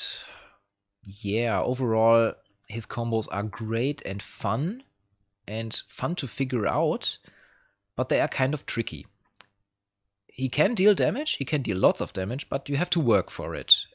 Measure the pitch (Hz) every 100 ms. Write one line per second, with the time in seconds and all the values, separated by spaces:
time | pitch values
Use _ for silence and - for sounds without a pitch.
0 | - - - - - _ _ _ _ _
1 | 98 101 101 110 120 98 98 131 123 110
2 | 113 117 113 - _ _ - 113 - 120
3 | 117 113 - 98 107 - 110 113 135 147
4 | - 98 - - 101 117 165 254 - _
5 | _ _ _ _ - 110 113 - - -
6 | 135 175 127 - 131 123 90 117 160 226
7 | - - - - _ _ _ _ _ -
8 | 127 135 147 - 135 147 - 117 - 73
9 | - _ _ - - _ _ _ _ _
10 | _ _ _ - 131 - 190 208 202 165
11 | 135 226 311 - 135 143 117 92 135 -
12 | 101 95 95 139 - 139 - 139 180 170
13 | 123 101 - - 80 78 - - -